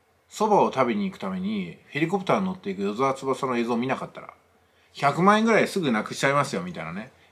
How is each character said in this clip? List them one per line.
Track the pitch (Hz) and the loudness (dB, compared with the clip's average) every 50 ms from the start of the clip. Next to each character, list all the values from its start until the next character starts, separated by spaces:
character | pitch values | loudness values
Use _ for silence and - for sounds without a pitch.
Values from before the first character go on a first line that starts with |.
| _ _ _ _ _ _ | _ _ _ _ _ _
蕎 | - - 208 | -4 -2 2
麦 | 214 208 170 | 4 6 6
を | 123 107 | 4 4
食 | - 131 131 | 4 2 2
べ | 120 110 | 2 0
に | 104 101 | 0 -2
行 | 95 92 | -4 -4
く | - | -6
た | 104 95 | -6 -6
め | 92 92 | -4 -4
に | 92 101 110 101 92 85 78 - - - | -4 -4 -4 -4 -6 -8 -12 -16 -14 -10
ヘ | - 143 | -4 -2
リ | 160 | -2
コ | 160 190 196 | 0 0 -2
プ | 185 | 0
タ | - 131 | 0 0
ー | 110 | 0
に | 95 | 0
乗 | 95 | -2
っ | 92 | -4
て | - - 202 | -6 -8 -8
い | - | -6
く | - - | -4 -4
与 | 202 104 | -4 -2
沢 | 110 135 135 135 | 0 0 0 -2
翼 | - 139 135 127 127 139 | -2 -2 -4 -4 -2 -2
の | 131 123 120 | -2 -2 -2
映 | 117 | 0
像 | 117 120 | 0 0
を | |
見 | 117 123 135 | -2 -2 -2
な | 123 | -4
か | - - | -6 -6
っ | 82 | -10
た | - - | -12 -16
ら、 | - - - _ _ _ _ _ _ _ _ _ _ _ | -18 -18 -20 _ _ _ _ _ _ _ _ _ _ _
百 | - - 143 143 139 160 | -4 0 0 2 2 4
万 | 180 202 208 214 | 6 6 6 6
円 | 226 | 4
ぐ | 233 | 4
ら | 220 175 | 4 4
い | 120 | 4
す | - - 196 | 2 0 0
ぐ | 170 135 | 0 2
な | 113 107 104 | 0 0 -2
く | - 131 | -4 -4
し | - | -2
ち | - 139 | 0 2
ゃ | |
い | 139 | 2
ま | 143 139 | 2 0
す | 139 - | 0 -2
よ | 95 | -6
み | 87 92 | -6 -6
た | 82 82 | -8 -10
い | 80 | -10
な | 80 | -10
ね、 | 85 98 113 131 - _ _ _ | -10 -10 -12 -14 -18 _ _ _